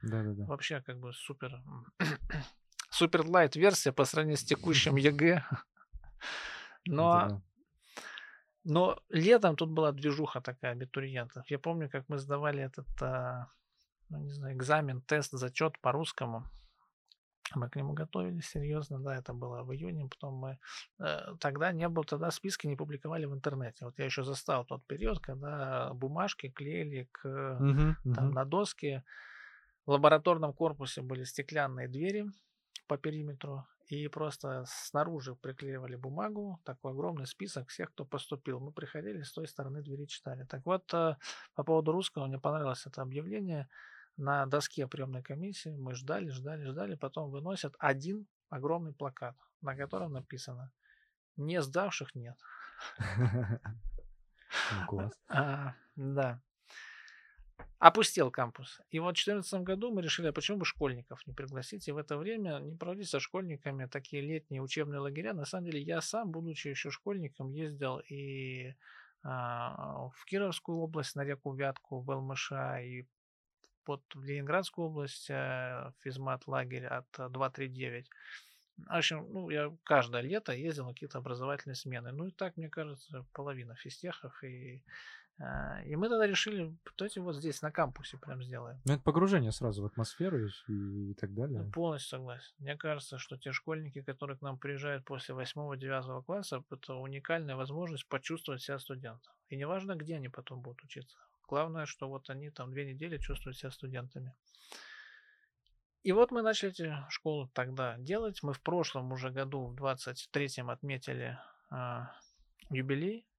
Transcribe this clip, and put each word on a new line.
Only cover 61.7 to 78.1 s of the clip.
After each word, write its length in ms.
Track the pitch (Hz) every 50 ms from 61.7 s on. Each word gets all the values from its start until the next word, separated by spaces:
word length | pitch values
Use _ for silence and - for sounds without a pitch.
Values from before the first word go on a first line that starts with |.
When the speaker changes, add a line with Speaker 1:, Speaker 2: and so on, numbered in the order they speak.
| - 196 - -
Speaker 2:
И 40 | 143
в 40 |
это 220 | 151 147 - 147 147
время 400 | 160 208 226 220 202 175 151 139
не 160 | 143 147 160
проводить 320 | 165 170 175 185 202 202 160
со 120 | - 139
школьниками 640 | 131 - - 185 190 175 156 139 - 147 139 135 131
такие 360 | 127 - 143 131 - - 143 139
летние 380 | 147 160 156 151 - 143 131
учебные 400 | 135 131 - 156 151 147 143 143
лагеря. 320 | 139 139 139 151 180 220 208
На 140 | 170 143
самом 180 | - - 185 175
деле, 160 | 170 156 147
я 220 | 143 165 165 165 -
сам, 280 | - - 220 233 185
будучи 380 | 160 165 165 165 156 - - 147
еще 220 | 139 - - 147
школьником, 580 | 135 - - 196 202 196 165 139 - - 135 135
ездил 480 | 135 151 160 151 147 139 143 131 131 - - -
и, 640 | 147 139 139 139 135 135 131 131 127 127 127 127 131 - - - - - - - _ _ -
а, 840 | 143 127 127 123 120 120 120 117 127 139 - 139 139 139 135 127 127 -
в 100 | - -
Кировскую 520 | - 190 196 202 190 160 - - - 170 165
область, 380 | 165 160 160 156 139 - -
на 80 | 143 139
реку 300 | 139 143 135 - 143 135
Вятку, 460 | 131 139 139 131 - - - 139 131 127
в 80 | 135
Л 100 | 135 135
М 140 | 131 131 135
Ш, 460 | 131 - - 143 135 135 135 131 127 123
и 240 | 123 123 123 127 - _ _ _ _ _ _ _ _ _ _ _ _ _ _ _
вот 160 | - 143 135 - - -
в 80 | 139 135
Ленинградскую 640 | 139 143 143 139 143 160 185 190 - - - 170 160
область, 420 | 156 147 143 135 - - - -
э, 640 | 139 135 135 131 131 127 127 127 127 123 131 131 131 _ -
физмат-лагерь 800 | 135 127 131 135 135 131 127 - - 135 131 127 127 131 127 127
от, 200 | 127 127 123 131 _ - -
э, 100 | 131 127
два 200 | 127 131 135 131
три 180 | 131 - 139 135
девять. 400 | 127 127 127 123 120 120 123 -